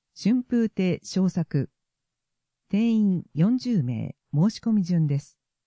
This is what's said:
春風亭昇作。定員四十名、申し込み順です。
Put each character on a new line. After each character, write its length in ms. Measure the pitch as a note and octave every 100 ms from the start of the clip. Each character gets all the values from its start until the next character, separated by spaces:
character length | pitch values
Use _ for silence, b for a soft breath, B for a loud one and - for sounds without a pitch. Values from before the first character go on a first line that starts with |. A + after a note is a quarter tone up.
| _ -
春 280 | F#3+ B3+
風 240 | - A#3+ A3+
亭 320 | - F3+ -
昇 260 | - F#3 F#3
作。 420 | F3+ D#3+ C#3+ - _ _ _ _ _ _ _ _ _ -
定 240 | G3+ A#3
員 320 | A3 G3+ F3+ -
四 240 | C#3+ G3 B3+
十 240 | B3 G#3+
名、 320 | B2 A2+ A2 - _
申 160 | D3 G#3
し 120 | -
込 100 | A#3
み 140 | G#3+
順 240 | E3+ F3 D3+
で 100 | C#3+
す。 220 | - _ _ _